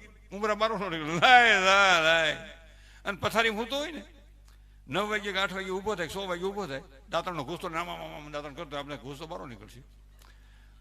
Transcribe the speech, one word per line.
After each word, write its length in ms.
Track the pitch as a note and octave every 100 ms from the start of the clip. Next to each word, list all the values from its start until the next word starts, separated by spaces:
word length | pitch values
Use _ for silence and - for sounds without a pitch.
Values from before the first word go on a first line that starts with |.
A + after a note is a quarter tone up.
| - - -
ઉમરા 240 | G3 G#3+ G#3
બારો 220 | A3 G#3+
નો 120 | G3
નીકળે, 300 | D#3+ D3+ E3+
લાય, 400 | B3 B3 A#3 G3+
લાય, 440 | F#3 G3 G3 F3
લાય. 300 | D#3+ E3 D#3 C#3+ D#3 D3 - - - - -
અને 120 | F3+
પથારીમાં 460 | G3+ G#3 A3+ G#3
સૂતો 140 | A#3 C#4
હોય 140 | D4+
ને, 120 | C#4+ - - - - - - - - -
નવ 220 | D#3 G#3
વાગે 220 | G#3+ G3+
કે 80 | F#3+
આઠ 140 | G3
વાગે 160 | F#3+ F#3+
ઊભો 260 | F#3+ G3+ F#3+
થાય, 120 | D#3+
સો 200 | F3+ G3
વાગે 160 | F3
ઊભો 240 | F#3+ G3+ F3+
થાય, 160 | C3+ - - -
દાંતણનો 340 | E3 F3 E3
ઘૂસતો 260 | C3 - F#3
ને 80 | E3
આમ, 120 | F3
આમ, 120 | E3+
આમ, 120 | D#3+
આમ 180 | D#3+ D3
દાંતણ 220 | D3 D3
કરતો, 240 | C#3 D#3+ D3
આપણે 200 | C#3+ C#3+
ઘૂસતો 300 | A#2+ C#3+ D#3+
બારો 180 | F3 E3
નીકળશે. 340 | G#2+ G#2 B2 - - - - - - - - - -